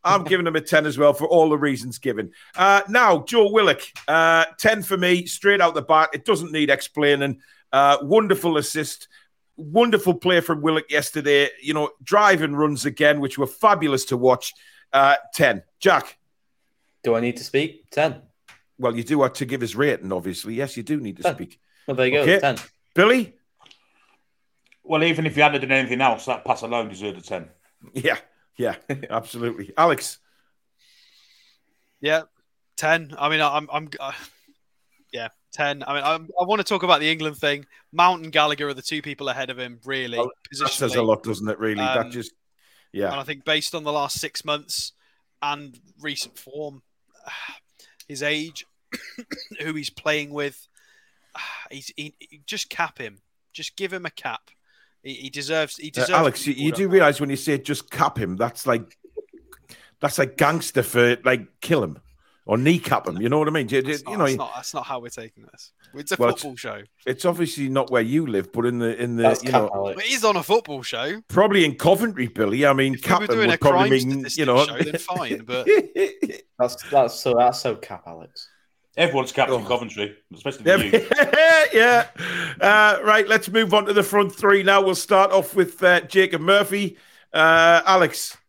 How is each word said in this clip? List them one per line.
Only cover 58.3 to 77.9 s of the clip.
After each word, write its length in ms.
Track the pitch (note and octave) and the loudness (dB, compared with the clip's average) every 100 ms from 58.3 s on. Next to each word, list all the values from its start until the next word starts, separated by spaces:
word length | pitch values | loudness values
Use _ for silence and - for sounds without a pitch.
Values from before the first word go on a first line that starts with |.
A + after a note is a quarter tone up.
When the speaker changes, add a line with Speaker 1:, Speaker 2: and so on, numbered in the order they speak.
| F#2 | -4
Speaker 1:
that's 280 | A2+ - C3 | -6 -4 -2
like, 320 | A#2 - _ _ - - - _ - _ - _ _ | -2 -4 _ _ -20 -20 -20 _ -20 _ -20 _ _
that's 180 | D3 - | -4 -2
like 200 | C3 - | -2 2
gangster 460 | C#3+ E3 - C3 | 0 0 -2 -2
for, 340 | A#2 A#2+ A#2+ B2 B2+ | 0 2 2 2 0
like, 220 | B2+ F#2+ _ | 0 -4 _
kill 240 | - D#3+ | -2 -2
him 160 | F#2 C#2+ _ _ _ _ - | -2 -8 _ _ _ _ -4
or 120 | A2 | 0
kneecap 500 | C3+ F3 - B2 F#2 | 2 0 0 -2 -2
him. 140 | E2+ | -6
You 80 | A2+ | -2
know 80 | D3 | 0
what 80 | D3+ | 0
I 40 | |
mean? 160 | D#3 A#2+ | -2 -2
You, 120 | C3+ | -2
Speaker 4:
That's 200 | C3 D3 | -2 -8
Speaker 1:
you 40 | - | -8
Speaker 4:
not, 60 | G#3 | -2
Speaker 1:
know, 60 | D3 | -2
Speaker 4:
that's 60 | |
Speaker 1:
you 60 | B2+ | -2
Speaker 4:
not, 140 | A#2+ A#2+ | -8 -12
that's 180 | - | -12
not 120 | D3+ A#2+ | -12 -10
how 140 | C3 | -12
we're 100 | A#2+ | -12
taking 360 | - - _ G#2+ | -18 -18 _ -20
this. 220 | _ - _ _ | _ -20 _ _
It's 180 | C3+ D3 | -18 -8
a 40 | F#3 | 0
Speaker 1:
Well, 120 | A#2+ | 0
it's, 120 | - | 0
Speaker 4:
football 140 | D3 B2 | -8 -12
show. 260 | B2 G#2 G2+ _ - | -14 -14 -18 _ -8
Speaker 1:
it's 200 | B2+ F3+ | -4 -2
obviously 420 | F3 E3+ - C3+ | -2 -4 -4 -2
not 240 | C3+ C3 | -2 0
where 100 | B2+ | 0
you 240 | A2+ D3 D#3 | 2 0 0
live, 240 | G2+ F2+ | -2 -4
but 120 | A#2 A#2+ | -2 -2
in 140 | A#2+ | 0
the, 160 | A#2 A2 | -4 -4
in 140 | A#2+ A#2 | -4 2
the, 60 | |
Speaker 2:
That's 200 | A#2 B2 | 2 2
Speaker 1:
you 60 | B2+ | 0
Speaker 2:
cap, 120 | C3 | 0
Speaker 1:
know, 60 | G#2+ | 0
Speaker 2:
Alex. 300 | G2 G2 - A3 | -4 -6 -6 -4
Speaker 4:
It 60 | |
is 120 | C4 | 0
on 140 | G#3+ F#3+ | 0 0
a 60 | |
football 380 | E3 G#3+ A3 C#3 | 0 -2 -2 -10
show. 380 | A#2+ A#2 C3+ G#3 _ | -8 -6 -6 -8 _
Speaker 1:
probably 380 | F3 G#3 G3 D#3 | 2 4 4 2
in 100 | C3+ | 2
Coventry, 520 | E3 F3+ A#3 F3+ A#2+ | 2 2 0 -4 -6
Billy. 380 | - G#2+ A#2 C#3+ | -2 -2 2 2
I 80 | |
mean, 200 | C3+ C3+ B2+ | 4 0 -2
Speaker 4:
If 100 | - | -2
we 40 | |
were 60 | F3+ | -2
Speaker 1:
cap 20 | G#3 | 0
him 60 | A2+ | 0
Speaker 4:
doing 120 | G3+ | 0
Speaker 1:
would 60 | E3 | 2
Speaker 4:
a 20 | |
Speaker 1:
probably 420 | C#3+ C#3 - C3+ | 2 2 2 2
Speaker 4:
crime 100 | B2+ C3+ | 0 -6
Speaker 1:
mean, 40 | B2+ - | -6 -4
you 100 | C#3+ | 2
know. 180 | B2 | 2
Speaker 4:
statistic 440 | D3 A#2+ D3 E3 - | 2 -2 -6 -6 -6
show, 80 | F3+ | -6
then 0 | |
fine, 280 | C3+ - A2+ | -6 -8 -6
but 220 | B2 F#3+ G#4 - - G3 - - - _ | -6 2 2 2 -4 -4 -4 -8 -8 _
Speaker 1:
<laughs> 120 | _ | _
Speaker 2:
That's, 240 | B2 - - | -4 -4 -2
that's 300 | C#3 A#2+ - | 2 2 -2
so, 140 | C3+ A#2+ | -2 2
that's 220 | B2 B2+ | 2 2
so 160 | B2+ A2 | -6 -6
cap, 280 | - | -10